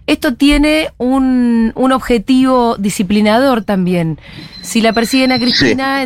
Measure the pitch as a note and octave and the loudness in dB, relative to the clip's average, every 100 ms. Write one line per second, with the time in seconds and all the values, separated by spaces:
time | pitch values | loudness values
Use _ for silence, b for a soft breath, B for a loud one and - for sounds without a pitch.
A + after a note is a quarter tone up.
0 | - D4+ D#4 A#3+ C#4 D4 D4 D#4 D#4 - | -6 -2 -2 0 2 4 2 0 -2 -4
1 | B3 C4+ C4 B3+ A#3+ A#3 A3+ - C4 C4 | -2 0 0 0 2 2 0 0 0 0
2 | - A#3+ G3 C4 C4 B3+ A#3 A3+ G3+ - | 0 -2 0 2 2 2 0 -2 -4 -2
3 | F#3 G#3+ G#3 A3+ C#4 A#3 F#3+ G3 F3+ F3+ | -2 0 2 2 2 0 -2 -2 0 -2
4 | E3 D3+ B B B B - A3+ A3+ A3+ | -2 -6 B B B B -6 0 0 0
5 | A#3 C4 C4 B3+ B3 A#3+ B3+ A#3 C4+ C#4 | 0 0 0 0 -2 0 0 0 -2 -4